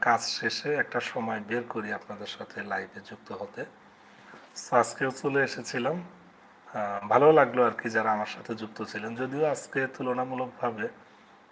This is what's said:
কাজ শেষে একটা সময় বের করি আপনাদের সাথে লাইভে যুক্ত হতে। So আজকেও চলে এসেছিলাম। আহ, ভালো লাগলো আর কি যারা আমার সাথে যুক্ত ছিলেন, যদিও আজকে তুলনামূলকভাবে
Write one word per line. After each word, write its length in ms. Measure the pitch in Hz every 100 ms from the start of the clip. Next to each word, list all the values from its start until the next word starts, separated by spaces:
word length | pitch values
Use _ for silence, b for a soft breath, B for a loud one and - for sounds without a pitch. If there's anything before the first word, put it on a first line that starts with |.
কাজ 200 | 127 113
শেষে 540 | - - 117 - 147
একটা 260 | 147 - 120
সময় 400 | - 127 113 110
বের 220 | 104 120 120
করি 240 | 113 104
আপনাদের 340 | 104 - 104 104
সাথে 360 | - 110 -
লাইভে 380 | 101 98 92 104
যুক্ত 320 | - 107 -
হতে। 320 | 98 101 - 151 - - - B B B B B -
So 200 | - 123
আজকেও 340 | 117 - 135
চলে 320 | 131 143 139
এসেছিলাম। 600 | 127 131 117 131 123 175 175 - - - - - -
আহ, 340 | 120 104 101 104
ভালো 240 | 120 147
লাগলো 340 | 156 127 123 117
আর 40 |
কি 200 | - 117
যারা 220 | 110 110
আমার 140 | 107 107
সাথে 280 | - -
যুক্ত 280 | 113 107 -
ছিলেন, 340 | 104 107 110 117
যদিও 280 | 131 139
আজকে 420 | 151 135 - 139 131
তুলনামূলকভাবে 1040 | - 127 123 131 127 123 - 123 110 233 - B B B B -